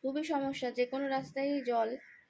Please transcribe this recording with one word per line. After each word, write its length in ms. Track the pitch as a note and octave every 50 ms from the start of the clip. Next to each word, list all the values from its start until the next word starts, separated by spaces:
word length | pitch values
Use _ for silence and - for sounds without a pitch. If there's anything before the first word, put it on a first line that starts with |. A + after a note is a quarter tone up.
খুবই 220 | - C4 C4+ D4 D#4 D#4+ D#4+
সমস্যা, 340 | C#4 C#4 C4+ C4+ - - B3 A#3+ A#3+
যে 80 | B3 B3
কোনো 140 | C4 C4+ C#4 C#4 C4+
রাস্তায় 360 | C4 C4+ C4+ - C4+ C4+ C#4 C#4+ C#4+ B3+ A#3+
জল। 200 | A#3+ A#3 A3+ A3 A#3+ C#4+ - - - - _ _